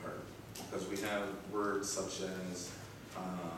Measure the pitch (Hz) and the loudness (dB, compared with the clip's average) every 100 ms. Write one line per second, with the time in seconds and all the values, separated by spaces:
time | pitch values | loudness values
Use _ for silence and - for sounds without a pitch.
0 | - - - - - - - 95 92 98 | -4 -4 -6 -10 -8 -8 -2 -2 0 2
1 | 104 101 98 95 98 104 101 98 98 95 | 4 4 2 -2 0 4 6 4 4 2
2 | 95 - 92 92 92 90 - - - - | 2 0 0 0 0 -2 -4 -6 -8 -8
3 | - 95 92 90 85 | -6 -4 0 0 0